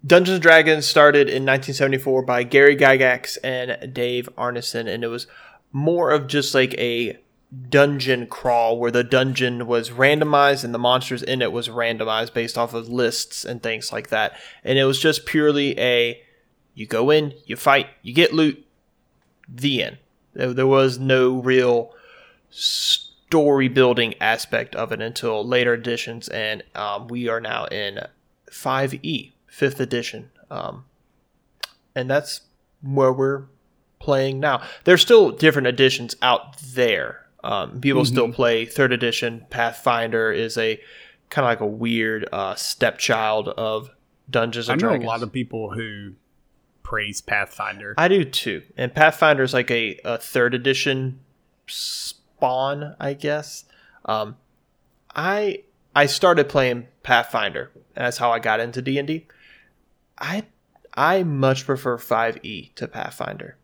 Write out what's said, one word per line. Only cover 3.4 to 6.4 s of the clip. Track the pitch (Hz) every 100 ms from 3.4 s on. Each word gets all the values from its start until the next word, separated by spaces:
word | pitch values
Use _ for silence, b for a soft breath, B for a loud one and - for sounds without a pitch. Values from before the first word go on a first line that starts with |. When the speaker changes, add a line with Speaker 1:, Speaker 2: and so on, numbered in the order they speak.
Speaker 1:
and | 131 127 123 - 135
Dave | 127 123 123 120 -
Arneson, | 123 123 120 123 110
and | 107
it | 117
was | 120 - B B B _
more | 135 156 175 160
of | 151 135
just, | 143